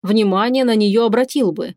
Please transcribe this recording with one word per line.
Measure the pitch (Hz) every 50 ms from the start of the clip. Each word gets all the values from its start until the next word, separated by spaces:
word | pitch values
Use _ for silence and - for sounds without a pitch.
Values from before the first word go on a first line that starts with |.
Внимание | - 185 208 226 214 202 185 190 214 247 254 262 262
на | 240 226
неё | 214 208 202 196 226 233
обратил | 226 202 240 262 262 - 294 247 185
бы. | 156 - - - -